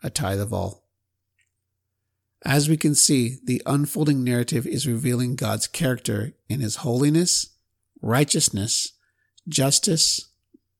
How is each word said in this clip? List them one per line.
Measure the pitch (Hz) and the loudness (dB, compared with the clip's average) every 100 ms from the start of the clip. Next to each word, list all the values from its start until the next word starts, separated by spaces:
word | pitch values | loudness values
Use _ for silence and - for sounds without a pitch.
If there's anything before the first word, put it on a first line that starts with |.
a | - | -8
tithe | - 95 98 | -4 -2 -2
of | 101 | -2
all." | 98 95 - _ _ _ _ _ _ _ _ _ _ _ _ _ _ _ _ - | -4 -6 -8 _ _ _ _ _ _ _ _ _ _ _ _ _ _ _ _ 0
As | 143 147 | 2 4
we | 156 | 2
can | 151 | 2
see, | 143 - 139 117 131 - | 2 4 2 0 -4 -4
the | 123 - | -2 0
unfolding | 143 147 - 151 135 | 0 0 0 2 2
narrative | 123 120 120 131 123 | 2 0 0 -2 -2
is | - 139 | -4 -2
revealing | 117 131 120 123 131 | -2 0 0 -2 -2
God's | 110 107 - | -2 -2 -4
character | - 143 123 - 104 127 - - | -2 -2 -2 -2 -4 -6 -10 -6
in | 113 | -4
his | 110 - | -4 -4
holiness, | 127 123 147 160 175 - - _ _ _ _ - | -2 2 4 4 2 0 -4 _ _ _ _ -10
righteousness, | 107 123 147 160 - 101 107 - - _ _ _ _ _ - | 0 2 4 2 2 -2 -2 -4 -4 _ _ _ _ _ -6
justice, | 151 139 - - 165 - - - _ _ - _ | 0 2 2 0 0 0 -2 -8 _ _ -20 _